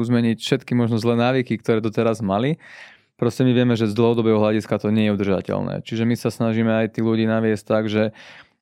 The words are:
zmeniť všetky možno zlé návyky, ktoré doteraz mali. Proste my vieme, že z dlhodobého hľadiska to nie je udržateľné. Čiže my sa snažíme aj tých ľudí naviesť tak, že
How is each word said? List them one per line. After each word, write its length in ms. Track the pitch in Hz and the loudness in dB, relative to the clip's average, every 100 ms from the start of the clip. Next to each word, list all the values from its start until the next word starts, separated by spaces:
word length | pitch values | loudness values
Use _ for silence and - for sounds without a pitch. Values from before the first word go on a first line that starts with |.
zmeniť 320 | 117 120 117 110 | -2 0 0 -2
všetky 340 | - 135 - 123 | -2 -4 -2 -2
možno 240 | 117 117 | 0 0
zlé 160 | 113 117 | 0 0
návyky, 400 | 120 131 123 110 | 0 0 -2 -4
ktoré 220 | - 113 | -2 0
doteraz 400 | 110 104 113 113 | 0 -2 -2 0
mali. 400 | 98 98 131 165 - - - - _ - | -2 -2 -2 -4 -8 -20 -20 -20 _ -4
Proste 240 | 120 - | -4 0
my 80 | 127 | 2
vieme, 240 | 123 123 | 4 4
že 160 | 113 110 | 2 0
z 80 | 107 | 2
dlhodobého 400 | 117 117 110 110 | 2 2 2 2
hľadiska 400 | 107 107 101 104 | 2 0 -2 -4
to 160 | 104 | 0
nie 160 | 107 107 | 0 2
je 40 | 101 | 0
udržateľné. 640 | 101 92 90 98 95 95 | 0 -2 -2 -4 -4 -8
Čiže 240 | - 113 113 | -8 -4 -2
my 80 | |
sa 160 | 117 120 | 0 -4
snažíme 400 | - 113 110 113 | -2 -2 0 2
aj 240 | 110 110 | 2 0
tých 80 | - | -2
ľudí 240 | 113 113 110 | -2 0 0
naviesť 380 | 113 113 107 - | 0 0 -2 0
tak, 240 | 110 110 | -2 0
že 240 | 107 107 - - - - _ | 0 0 -4 -20 -20 -20 _